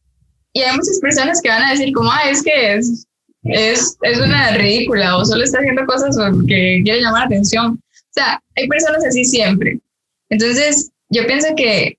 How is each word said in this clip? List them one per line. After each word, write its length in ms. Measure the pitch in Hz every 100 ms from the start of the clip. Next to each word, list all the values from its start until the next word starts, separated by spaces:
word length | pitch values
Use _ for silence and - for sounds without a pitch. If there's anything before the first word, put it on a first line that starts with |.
| _ _ _ _ _
Y 80 | 254
hay 140 | 254 262
muchas 240 | 370 392
personas 400 | 277 277 269 339
que 80 | 262
van 140 | 226
a 80 | 269
decir 200 | 277 269
como, 180 | 262 226
"Ay, 200 | 269 294
es 120 | 277
que 320 | 311 302 226 202
es, 320 | 240 233 - _ _ _
es, 540 | - 214 220 247 - -
es 160 | - 240
una 320 | 269 285 254 202
ridícula", 600 | 202 226 233 214 185 180
o 80 | 220
"solo 180 | 220
está 140 | 269 262
haciendo 260 | 277 254 269
cosas 300 | 262 277 262
porque 640 | 202 185 180 190 185 185
quiere 180 | 202 233
llamar 200 | 240 220
la 40 | 190
atención". 480 | 202 202 226 233
O 400 | 233 - _ _
sea, 260 | - 262 - - -
hay 120 | 254
personas 360 | 294 320 311 311
así 200 | 254 247
siempre. 540 | 247 208 190 - - - _ _ _ _
Entonces, 640 | 214 233 247 294 285 - _ _
yo 160 | 226 233
pienso 220 | 269 311 311
que 420 | 247 196 -